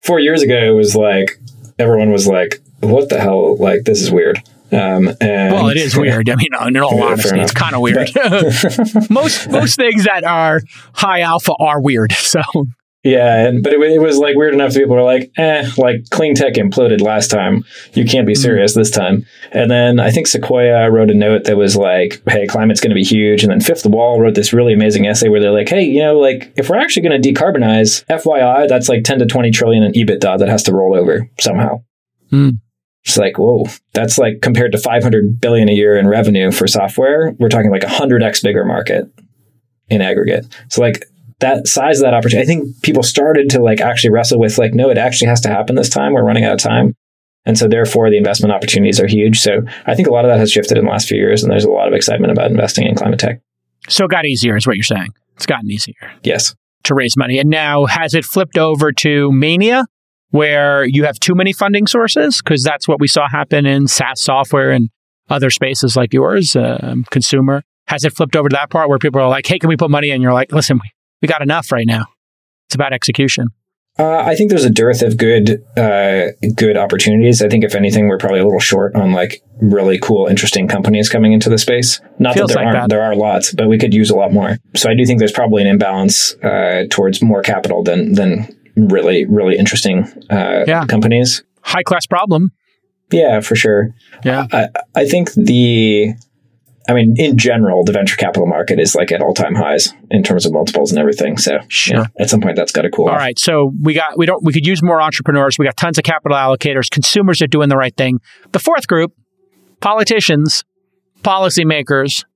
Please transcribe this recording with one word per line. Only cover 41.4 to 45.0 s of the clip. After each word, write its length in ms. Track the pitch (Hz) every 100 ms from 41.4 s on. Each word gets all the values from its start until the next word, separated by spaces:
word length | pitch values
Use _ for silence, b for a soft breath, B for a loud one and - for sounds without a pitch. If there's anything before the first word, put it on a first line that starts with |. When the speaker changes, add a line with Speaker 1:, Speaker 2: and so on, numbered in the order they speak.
| 131 135 -
Speaker 1:
size 300 | - - 143
of 40 | 135
that 80 |
opportunity, 300 | 120 117 120
I 40 | 131
think 340 | 165 135 -
people 200 | - 131
started 460 | 120 - 147 156 139
to, 120 | 127
like, 200 | 117 110
actually 300 | 120 120 120
wrestle 280 | 110 117 123
with, 180 | 110 110
like, 160 | 110
"No, 160 | 117 131
it 80 |
actually 300 | 110